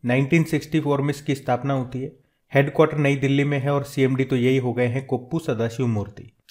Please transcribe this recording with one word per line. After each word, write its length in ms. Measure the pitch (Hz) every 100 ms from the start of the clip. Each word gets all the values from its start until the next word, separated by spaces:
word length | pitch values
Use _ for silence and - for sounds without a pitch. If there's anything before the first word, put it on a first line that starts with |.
नाइनटीन 400 | 120 127 139 170
सिक्सटी 360 | 156 151 - 160
फ़ोर 200 | 143 139
में 100 | 143
इसकी 240 | 143 -
स्थापना 400 | 135 - 123 139
होती 280 | 135 123 127
है। 100 | 139 - _ _ _
हेडक्वार्टर 440 | 139 143 - 156 151
नई 180 | 143 143
दिल्ली 280 | 135 139
में 140 | 143 143
है 140 | 135
और 100 | 143
सीएमडी 420 | 139 - 131 131
तो 120 | 135 131
यही 220 | 123 131
हो 140 | 123
गए 140 | 117 123
हैं 200 | 123 135
कोप्पू 320 | 123 - 160
सदाशिव 480 | 156 113 117 - 123
मूर्ति। 460 | 107 98 - - _ _